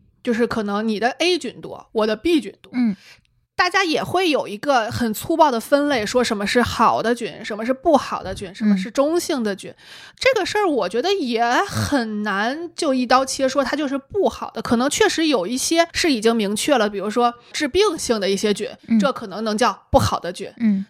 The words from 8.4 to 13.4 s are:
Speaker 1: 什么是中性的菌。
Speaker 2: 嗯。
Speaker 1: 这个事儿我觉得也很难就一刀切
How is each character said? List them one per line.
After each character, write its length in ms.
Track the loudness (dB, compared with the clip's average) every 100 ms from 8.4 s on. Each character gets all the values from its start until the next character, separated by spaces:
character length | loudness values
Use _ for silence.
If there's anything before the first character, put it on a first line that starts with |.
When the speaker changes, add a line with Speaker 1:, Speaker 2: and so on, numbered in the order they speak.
| -12
Speaker 1:
什 120 | -2 2
么 100 | 2
是 140 | 0
中 300 | 0 2 0
性 240 | 0 -2
的 120 | -2 -6
菌。 140 | -10
Speaker 2:
嗯。 60 | -18 -20 -20 -20 -2
Speaker 1:
这 200 | 0 2
个 80 | 0
事 120 | 0
儿 100 | 0
我 220 | 0 0
觉 120 | 0
得 120 | 0
也 320 | 0 0 0 2 2 0
很 560 | -2 0 0 0 -4
难 460 | -2 -2 -2 -4 -8 -4
就 180 | 0
一 120 | 0 4
刀 180 | 2
切 240 | 2 0